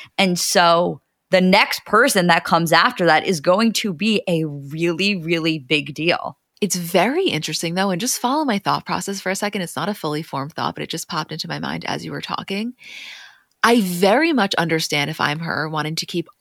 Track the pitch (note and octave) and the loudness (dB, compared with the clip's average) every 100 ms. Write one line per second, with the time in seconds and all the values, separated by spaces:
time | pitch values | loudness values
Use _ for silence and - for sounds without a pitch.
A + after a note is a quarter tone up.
0 | - - G3 F3+ - F#3+ F3 E3+ F3 D#3 | -18 0 0 2 2 4 6 6 2 -4
1 | _ _ _ F#3 F#3 G3 C4 - - G#3+ | _ _ _ 4 6 4 4 -2 0 4
2 | C4 G#3 F3 E3+ - E3+ E3 E3 G#3+ - | 4 4 4 2 4 2 4 4 4 4
3 | F3 D#3+ - F3+ D3 F#3 A3+ G3+ A3+ D#3 | 4 4 4 0 2 4 4 0 -4 -2
4 | G#3 G#3 - E3 D#3+ C#3+ C#3 D#3 E3+ E3 | 0 0 0 0 0 -6 -10 -4 -2 0
5 | G3 G3+ D#3+ E3+ D#3+ D#3+ C3 D3+ C#3+ D3 | -2 -2 -2 0 0 -2 0 -2 -2 -6
6 | D#3+ D3+ - - _ _ G3 F3+ E3+ F#3 | -2 0 -2 -12 _ _ -4 -2 0 2
7 | F#3+ D4+ F#4+ D#3 D#3 D#3 E3+ F3 G3 F3+ | 2 2 0 -2 -4 -4 -4 -2 0 0
8 | A#3 - B3+ C#4+ D4+ G3+ - C#3+ - E3+ | -2 -2 0 0 0 -2 0 -2 -2 -6
9 | F3+ G3 F#3+ F#3+ G#3 G3+ F3 - E3+ G#3 | -4 -6 -4 -2 -4 -4 -6 -4 -4 -4
10 | D#3 D3+ D#3+ C#3 C#3 - C3+ E3+ D3 E3 | -4 -4 -6 -8 -8 -6 -6 -6 -8 -10
11 | - D#3+ D#3 D#3+ E3+ D3 C#3+ D3 - D3 | -8 -8 -8 -10 -8 -8 -6 -8 -8 -8
12 | E3 D3 - - - G3 A#3 - - - | -8 -12 -10 -10 -8 -6 -8 -10 -20 -20
13 | - - - _ _ _ A3 A#3+ F#3+ F3 | -18 -20 -20 _ _ _ 2 4 2 2
14 | F#3+ A3+ E4 C#4+ G3 - E3 D#3+ D#3+ D3+ | 4 4 4 2 2 0 0 -2 -2 -2
15 | C#3+ D#3 D3 D3+ E3 - D3+ D#3 D3+ D#3+ | -2 -2 -2 -2 -4 -4 -4 -4 -4 -6
16 | - F3 E3 _ | -6 -6 -6 _